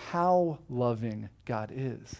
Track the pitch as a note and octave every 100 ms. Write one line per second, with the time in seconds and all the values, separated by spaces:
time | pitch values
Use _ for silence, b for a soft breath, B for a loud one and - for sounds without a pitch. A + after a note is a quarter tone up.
0 | - F3 F3 F3+ E3+ C#3+ - B2 B2 A2+
1 | A2+ G#2+ G#2 - - A2+ G#2+ C3 C3 A#2
2 | -